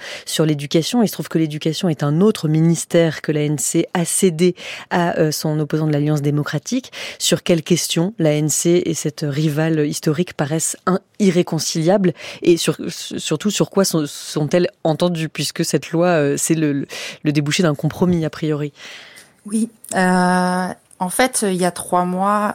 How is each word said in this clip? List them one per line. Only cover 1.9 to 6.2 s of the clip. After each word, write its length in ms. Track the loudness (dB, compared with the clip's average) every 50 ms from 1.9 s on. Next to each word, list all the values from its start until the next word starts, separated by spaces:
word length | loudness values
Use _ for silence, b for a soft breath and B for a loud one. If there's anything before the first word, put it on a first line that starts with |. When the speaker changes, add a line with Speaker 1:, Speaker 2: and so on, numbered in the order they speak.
| 0 0 0
Speaker 1:
un 180 | 0 2 4
autre 260 | 4 4 2 2 0 0
ministère 720 | 2 4 4 4 4 2 0 0 2 4 4 4 0 -2
que 120 | -2 -2 -2
l'A 80 | 0
N 160 | 0 0 -2 -2
C 320 | -2 -2 0 0 0 0 0
a 120 | -2 -2
cédé 500 | 0 0 2 2 2 2 4 2 2 2 B B B B B B B
à, 280 | 0 0 2 2 2 2
euh, 120 | 2 2 0
son 260 | -2 -2 -2 -2 -2
opposant 280 | -2 -2 -2 0 0 2
de 40 |
l'Alliance 300 | 2 2 2 2 2 2